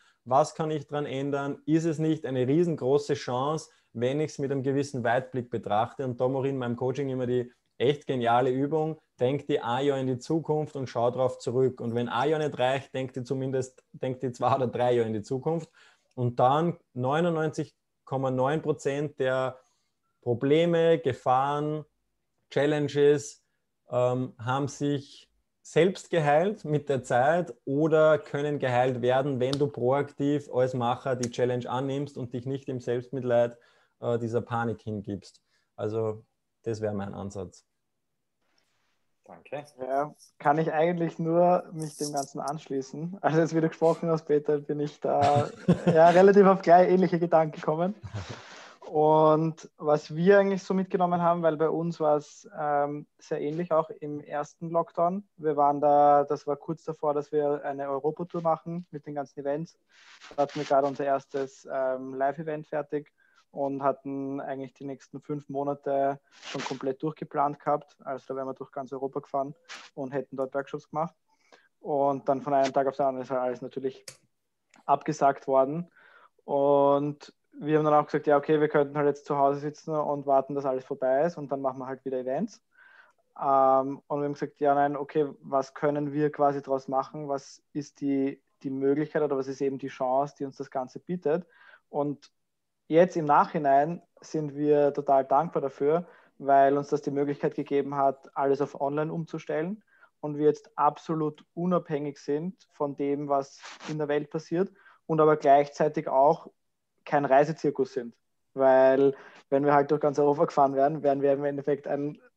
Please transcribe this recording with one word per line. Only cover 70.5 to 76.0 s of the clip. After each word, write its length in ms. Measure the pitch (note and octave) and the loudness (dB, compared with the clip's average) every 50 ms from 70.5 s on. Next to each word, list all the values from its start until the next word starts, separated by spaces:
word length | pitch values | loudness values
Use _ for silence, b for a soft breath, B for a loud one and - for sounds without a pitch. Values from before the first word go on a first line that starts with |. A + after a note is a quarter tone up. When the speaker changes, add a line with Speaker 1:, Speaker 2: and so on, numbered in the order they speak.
| - | -6
Speaker 3:
Workshops 360 | C#3 C#3 - - D3 - - | -8 -8 -8 -10 -14 -12 -8
gemacht. 240 | - D3+ D#3+ E3+ _ _ _ b b b b b b b b b b _ | -6 -6 -6 -6 _ _ _ b b b b b b b b b b _
Und 480 | - G3+ D3+ C#3 C#3 C#3+ C#3 C3+ - - | -8 -4 -2 0 0 0 0 -2 -2 -2
dann 140 | C#3 C3 B2 | -2 -2 0
von 120 | D3 C#3+ | 0 0
einem 180 | C3+ C3+ C3+ B2+ | 2 2 2 0
Tag 140 | C#3 C3+ | 0 0
auf 100 | C3+ C3 | 0 -2
den 100 | - C#3+ | -2 -2
anderen 160 | C3+ C3 B2+ B2+ | -2 -2 -4 -6
ist 60 | A#2+ | -6
halt 100 | C3+ B2+ | -4 -4
alles 220 | B2+ B2+ B2 A#2+ C3 | -4 -4 -6 -6 -10
natürlich 420 | B2 - C3+ C3 C3 B2+ - - - - _ _ _ _ _ _ _ _ _ _ _ _ - - | -12 -10 -8 -8 -8 -8 -10 -20 -20 -20 _ _ _ _ _ _ _ _ _ _ _ _ -10 -2
abgesagt 640 | - C#3 C#3 - - D3+ - D3 C#3 C3+ - - - | 0 0 0 0 -4 -4 2 2 2 2 0 -2 0
worden. 420 | C3+ C3+ C3+ C3+ D3+ E3+ F3 b b b | 2 2 2 2 0 -6 -8 b b b